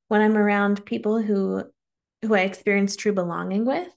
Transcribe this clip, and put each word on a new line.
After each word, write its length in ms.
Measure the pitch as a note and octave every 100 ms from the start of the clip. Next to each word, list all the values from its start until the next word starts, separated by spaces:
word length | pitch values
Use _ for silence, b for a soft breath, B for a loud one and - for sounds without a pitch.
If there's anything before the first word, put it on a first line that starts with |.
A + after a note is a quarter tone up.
| -
when 120 | G#3+
I'm 160 | G#3+ G#3+
around 480 | G#3 G3+ G3+ G3+ -
people 360 | A#3 G#3 A3+
who, 420 | G#3+ G3 F#3+ F#3+ - _ _ _ _ -
who 120 | A3
I 80 | G#3
experience 540 | F#3+ - G#3 G3+ G3 -
true 180 | G#3+
belonging 520 | G3 F3 E3+ F3+ G3 A#3
with, 220 | D4+ F4+